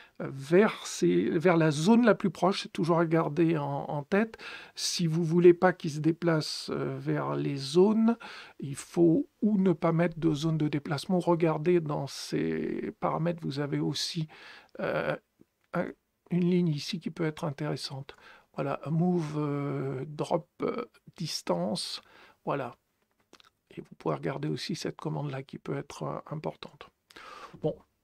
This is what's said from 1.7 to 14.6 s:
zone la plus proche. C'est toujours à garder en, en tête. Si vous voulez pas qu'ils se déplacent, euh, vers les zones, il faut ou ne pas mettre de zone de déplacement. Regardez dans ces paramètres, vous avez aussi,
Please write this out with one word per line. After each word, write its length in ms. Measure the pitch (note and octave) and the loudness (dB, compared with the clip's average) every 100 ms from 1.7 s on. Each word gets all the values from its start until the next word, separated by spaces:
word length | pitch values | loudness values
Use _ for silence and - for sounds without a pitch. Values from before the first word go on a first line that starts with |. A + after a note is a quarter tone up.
zone 340 | C#3+ E3+ A#3 | 4 6 6
la 100 | A#3+ | 6
plus 160 | F#3+ F#3+ | 4 0
proche. 320 | - F3+ G3 | 2 2 2
C'est 100 | - | -4
toujours 260 | - E3 E3 | -2 2 2
à 80 | E3+ | 4
garder 500 | E3 D3+ D3 E3 D#3+ | 2 2 2 2 2
en, 80 | C#3+ | -2
en 360 | C#3 - D3 | -4 -4 -6
tête. 360 | C#3 G3 A3 - - - - | 0 0 0 -4 -16 -16 -16
Si 320 | - - - E3 | -8 -6 0 0
vous 180 | D#3+ | 2
voulez 300 | E3 F3 F3 | 2 8 8
pas 180 | F3 F#3 | 8 4
qu'ils 200 | F3 E3 | 2 -4
se 80 | D3 | 0
déplacent, 680 | D#3 D#3+ E3+ D#3 D3+ - - | 0 0 0 0 -2 -8 -6
euh, 260 | C#3 C#3+ C3+ | -4 -4 -6
vers 380 | C#3+ D3 C#3 C#3+ | -4 -4 -2 -2
les 200 | D3 C#3 | -2 -4
zones, 600 | C3+ E3 G3+ A3 A3+ A#3 - - - - | 0 6 6 6 4 2 -6 -16 -18 -12
il 160 | C#3 C#3+ | -10 -10
faut 520 | - F3+ E3+ E3+ C#4+ _ | -6 4 6 6 0 _
ou 160 | G#3+ G3+ | 2 4
ne 140 | F#3+ | 4
pas 200 | D#3+ E3 | 4 2
mettre 260 | E3 F3 E3 | 2 0 0
de 140 | D#3+ | 0
zone 260 | D3 D#3+ D#3 | 2 0 0
de 100 | D3 | 0
déplacement. 500 | D3 - C#3+ - F#3 | -2 -2 -4 0 0
Regardez 640 | E3+ E3+ E3 D#3 D#3 F3 | 2 2 2 2 2 2
dans 260 | D3+ D3+ C#3 | 2 -4 -6
ces 840 | - - D#3 D#3+ D#3+ D#3 - - - | -10 -6 -2 -2 -2 -2 -4 -6 -4
paramètres, 400 | E3+ D#3 E3 E3 | -2 0 -2 -4
vous 180 | D#3+ C#3 | -6 -4
avez 200 | C#3+ D3 | -4 -2
aussi, 480 | D#3 D3 - E3+ D#3 - - - | -2 -2 -4 -4 -8 -10 -20 -20